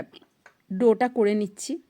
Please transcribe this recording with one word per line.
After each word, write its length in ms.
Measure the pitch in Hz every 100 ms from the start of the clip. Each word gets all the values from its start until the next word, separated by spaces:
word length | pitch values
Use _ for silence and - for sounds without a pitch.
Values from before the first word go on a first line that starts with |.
| - - _ _ - _ - 190
ডোটা 280 | 240 214 247
করে 240 | 247 208
নিচ্ছি 380 | 214 202 - - 339 -